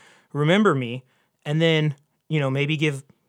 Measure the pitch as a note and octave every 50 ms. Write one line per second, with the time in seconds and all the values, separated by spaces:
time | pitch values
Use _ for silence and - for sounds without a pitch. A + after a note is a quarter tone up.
0 | - - - _ _ _ - C#3+ D3 D#3 F3+ G#3 A3 G3 D3+ C3+ B2 A2+ A#2+ B2+
1 | - _ _ _ _ _ _ _ - D3 D3+ D#3+ E3 E3 D#3+ D#3 D#3 D3+ C#3 -
2 | _ _ _ _ _ - D#3 D3+ C#3 C3+ C3+ C#3 C#3+ D3 D#3+ C#3+ D#3 D3+ C#3 C3+
3 | - _ _ _ _